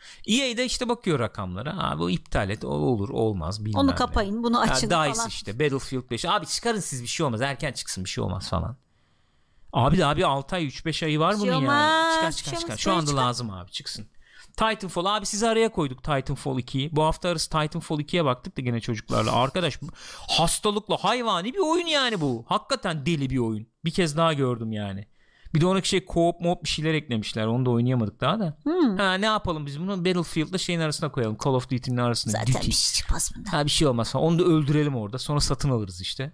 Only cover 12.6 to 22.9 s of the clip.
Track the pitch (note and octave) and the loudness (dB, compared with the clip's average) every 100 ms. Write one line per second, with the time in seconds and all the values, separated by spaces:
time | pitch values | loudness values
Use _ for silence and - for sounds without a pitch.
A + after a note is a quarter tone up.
12.6 | E4+ G#3 - F#3 D3 C#3+ B2 B2 A#2+ F#2 | -6 -4 0 0 2 2 0 0 -6 -10
13.6 | F2+ - - - G#2+ - - - - - | -12 -12 -10 -12 -14 -20 -20 -20 -14 -2
14.6 | A3 G#3+ F#3+ F3 F3+ G#3+ G3 G#3 A3+ A3+ | 0 0 -4 -2 0 0 -2 0 2 4
15.6 | A3+ A3 C#3+ B2+ - C#3 C3 C#3 C#3+ C3 | 2 2 -4 -4 -2 -2 0 -4 -2 -2
16.6 | B2 C3+ C#3+ D3+ D#3 D#3+ F3+ E3 - D#3 | -2 -2 0 2 2 2 -2 -2 0 0
17.6 | D3+ E3 - D3+ D3+ F3+ D3+ B2+ - - | 0 -2 -4 -4 -2 0 2 0 -4 -6
18.6 | B2 A#2 - A2 - A#2 A2 A#2 C3 F#3 | -2 -2 -2 -6 -2 0 2 2 2 0
19.6 | E3+ - D3+ - - - - - D#3+ - | -2 -4 -10 -14 -16 -14 -4 0 2 2
20.6 | G#3+ G#3 G3+ E3+ F#3+ B3 A#3 F3+ G3 G4 | 0 -2 -2 0 0 0 0 0 -2 0
21.6 | D#4+ E4+ E4+ D4 B3+ G#3+ D3 A#2 - G3+ | 2 2 2 2 2 0 0 -2 -2 -2
22.6 | - C4+ F#3+ | -2 -4 -2